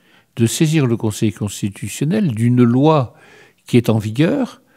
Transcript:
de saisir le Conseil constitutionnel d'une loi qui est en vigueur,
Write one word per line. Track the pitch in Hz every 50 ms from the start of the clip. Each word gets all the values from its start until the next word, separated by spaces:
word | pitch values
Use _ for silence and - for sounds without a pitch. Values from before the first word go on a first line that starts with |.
| _ _ _ _ _ _ -
de | - 117
saisir | 113 - - 165 151 160 160 135
le | 120 117
Conseil | 98 113 107 101 - 117 107
constitutionnel | - - 107 98 - - 110 101 92 - - 104 - - 147 151 202 220 208 147
d'une | 110 107 117 120 123 123
loi | 123 117 120 127 143 160 156 147 120 - - _ - - - - - _ _ _ _
qui | - - 123
est | 117 -
en | 107 113
vigueur, | 101 110 107 127 156 196 277 285 247 - - - _ _ _